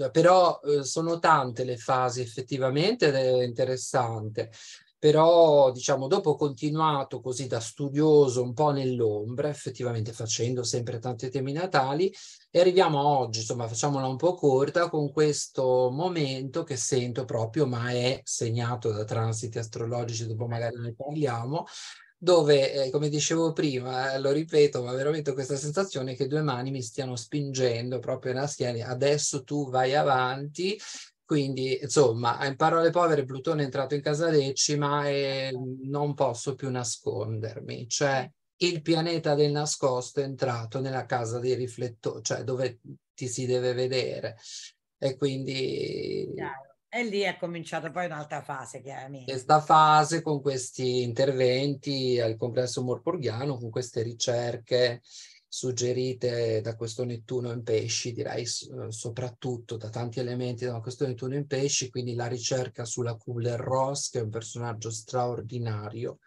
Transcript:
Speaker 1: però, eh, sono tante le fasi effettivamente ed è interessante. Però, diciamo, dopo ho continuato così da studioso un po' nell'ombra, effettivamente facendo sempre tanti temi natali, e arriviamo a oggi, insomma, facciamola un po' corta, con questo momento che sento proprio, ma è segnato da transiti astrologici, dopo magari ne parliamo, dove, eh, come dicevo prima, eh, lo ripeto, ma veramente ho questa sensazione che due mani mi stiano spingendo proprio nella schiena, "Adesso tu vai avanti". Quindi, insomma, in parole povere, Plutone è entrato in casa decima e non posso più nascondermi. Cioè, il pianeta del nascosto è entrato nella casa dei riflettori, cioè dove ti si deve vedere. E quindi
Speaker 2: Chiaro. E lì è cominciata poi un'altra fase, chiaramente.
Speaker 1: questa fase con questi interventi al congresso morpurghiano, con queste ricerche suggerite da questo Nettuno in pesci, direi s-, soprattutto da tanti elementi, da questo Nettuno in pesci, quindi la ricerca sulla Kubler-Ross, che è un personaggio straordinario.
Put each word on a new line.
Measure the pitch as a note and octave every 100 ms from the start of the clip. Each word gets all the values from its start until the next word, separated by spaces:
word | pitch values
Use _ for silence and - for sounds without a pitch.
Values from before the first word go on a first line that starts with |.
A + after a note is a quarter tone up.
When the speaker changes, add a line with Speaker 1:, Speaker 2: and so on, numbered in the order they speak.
| C3
Speaker 1:
però, | D#3+ E3+ F#3 F3 -
eh, | C#3+ D3
sono | C3 E3 E3 E3
tante | E3+ D3+ B2+ A#2+
le | B2+ A#2+
fasi | - C3 B2+ B2
effettivamente | A#2 - A#2+ C#3 C3 C#3 F#3 B3 D3+
ed | C3+
è | B2+ B2+
interessante. | B2 A#2 B2+ B2+ - C3+ A#2 A2 G#2+ A2 A2 - - - _ _
Però, | D3+ D#3 D#3+ E3+ D#3+ D3 C3
diciamo, | B2+ - C3 C3+
dopo | F#3 D#3
ho | C#3+
continuato | D3 B2+ D3+ D#3 D#3+ C#3+ C3+ B2+
così | B2+ B2 B2+
da | A#2+
studioso | A2 - C#3+ C#3 D#3 D3+ C3+ B2
un | B2
po' | A#2 D3+
nell'ombra, | C#3 C3 B2 A2+ G#2 G#2+ B2 D3
effettivamente | D3 - - B2 A#2 A2
facendo | - A2 - A#2+ B2
sempre | A#2 B2+ A#2 A#2
tanti | B2+ A#2 C3
temi | C3+ C3
natali, | D3 F#3 D3 C3+ D3 G3 - - - _
e | E3+
arriviamo | F#3 F3+ E3+ D3
a | C#3+
oggi, | C#3+ A#2 A2
insomma, | A2 A#2+ A2+
facciamola | A2+ D3 C#3 C3
un | C3
po' | E3+
corta, | F3+ D3 C3 C#3+ F3 E3+
con | D#3 C#3+
questo | D3 D3+ C#3+ - - C3 B2+ B2+
momento | C3+ F3+ E3 C#3 C3 C3+ E3
che | E3 A2+
sento | - B2+ B2 A2+ G2+
proprio, | A#2 A2+ D#3 C3
ma | A#2+ A#2+
è | B2 B2 C3
segnato | - - A#2 A#2 A#2+ A#2+ A#2
da | G#2
transiti | G#2+ A2+ A2+ A2 A#2 A#2
astrologici, | A2+ A#2+ A#2 A#2+ A#2 A2+ A2+
dopo | A2 A#2+
magari | A#2 A#2 A#2+
ne | A#2 A2+
parliamo, | - D#3 C#3 A#2 A#2+ D#3+ - - - - - -
dove, | F3 E3+ D3 C#3+ C3+ C#3+ C3
eh, |
come | D3 D3+
dicevo | D3 - E3 E3
prima, | D#3+ D#3 B2+ B2 B2+ C3+
eh, | C3+
lo | C3+
ripeto, | D3 D#3+ D3+ D3 C3
ma | B2
veramente | C3 C#3+ D#3 D3
ho | C3+
questa | C3 C#3
sensazione | D3 E3+ G3 C#3 C3 B2+
che | C3
due | D3+
mani | D3+ B2 C3+
mi | C3+
stiano | A2 - C3 B2
spingendo | - D3 C#3 C3 B2+ A2+ B2 B2+
proprio | A2 C3 C3
nella | B2+ D3
schiena, | - B2 A#2 A2+
"Adesso | B2 C#3 D3 - C#3+
tu | - D3 C3+
vai | B2+ C3
avanti". | D3 D3+ C3 B2+ C3+ C#3+ D3 F#3 G#3+ - - - _ -
Quindi, | D3+ C3+ C3 C3 C3
insomma, | C#3 - B2+ A2+ A#2+ A#2+ C#3
in | C3
parole | D#3+ E3 E3
povere, | F3 E3+ D3 B2+
Plutone | C3+ D#3+ D3+
è | C3+
entrato | C3+ C3 D3
in |
casa | D3+ D3 E3
decima | D3+ C3+ - - D3 C#3+ D3 C#3+
e | C#3 C#3 C3+ C3+ B2+ C3 C3
non | C3+ C#3+ D3
posso | C#3+ C3+ A2+ - -
più | C3+
nascondermi. | B2 A#2+ - - - G#2+ A2 A2 - B2 B2 A#2+
Cioè, | - C#3+ C3+ B2 _ _ -
il | F3+ E3
pianeta | D#3 D#3+ E3 E3 D#3+ C#3+
del | D3
nascosto | D3 D3+ - C#3 B2+ B2+ -
è |
entrato | C#3 C3+ C3+ A#2+ A2+ C3+
nella | C3 C3 A2+
casa | B2+ A2+ A#2+
dei | B2 A#2+
riflettori, | B2 A#2+ B2 A2+ - -
cioè | A#2 C3 A#2+
dove | B2+ B2+ - C#3 C3+ _
ti | - B2+
si | A#2 B2+
deve | B2 B2
vedere. | B2 B2+ B2+ - - G#2+ A2 - - - _ _ -
E | C#3 C3
quindi | C#3+ C3+ C3+ C3+ C3 C#3 - - - G1+ -
Speaker 2:
Chiaro. | - C#3 C3+ C3+ _ _
E | A3+
lì | A#3 G3+
è | F#3+ F3
cominciata | F3 E3+ D#3+ E3 D#3+
poi | D#3 F3
un'altra | D3+ D3 D3+
fase, | - C#3 B2 C3
chiaramente. | B2+ C3+ C3+ C#3 B2+
Speaker 1:
questa | C3 - D#3
fase | D3+ D#3 D#3 D#3 D3 D#3+
con | D#3+ D3
questi | C#3 C3 - - B2+ B2+
interventi | B2 A#2 C3+ C3 B2+ B2+ C#3+ C#3+ D3 C3+ B2+ A#2+
al | A2+ A2+
congresso | B2 A#2 B2 -
morpurghiano, | B2+ A#2 E3 F3 A#2+ A2 C#3+ B2+
con | A#2
queste | A#2+ B2 B2
ricerche | A#2 A#2 - A#2+ A#2+ A2+ - B2 B2 A#2+ _ - - - _
suggerite | - B2+ A#2+ B2 B2+ B2+ B2 B2 A#2+ A#2 A2
da | A2 A2
questo | A2+ A2 B2
Nettuno | A#2 - B2+ A#2+
in | A#2+
pesci, | A2+ A2 A2+ - B2+
direi | A#2+ - A#2+ A#2+
s-, | - - B2+ A2
soprattutto | A2 A#2 A2 B2 A2+ C3 A#2 A2+ A2+
da | A2
tanti | A#2+ A#2+ A#2
elementi, | A#2+ B2 B2 A#2 B2
da | A#2
questo | A2+ - C#3
Nettuno | A#2+ B2+ C#3+
in | C#3+
pesci, | C3 C#3 - B2+
quindi | B2+ B2 A#2
la | A#2
ricerca | B2 A2 C3 A#2+ -
sulla | A#2 - A#2 A2+
Kubler-Ross, | - A#2+ A#2 A#2+ - C3 C3 C#3 -
che | B2
è |
un | A2
personaggio | A2+ - A#2+ A#2+ A2+ A2+
straordinario. | A2+ - B2+ B2 A#2 A2 B2 A#2 G#2+ G#2 A2+ B2+ -